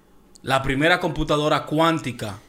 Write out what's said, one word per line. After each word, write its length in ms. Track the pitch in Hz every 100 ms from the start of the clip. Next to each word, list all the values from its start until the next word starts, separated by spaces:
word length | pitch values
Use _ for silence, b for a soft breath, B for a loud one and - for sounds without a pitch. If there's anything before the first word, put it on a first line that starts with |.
| b _ _ -
la 200 | 123 135
primera 360 | - 135 160 175
computadora 680 | 180 147 156 151 151 147 -
cuántica 720 | 151 165 160 131 120 113 98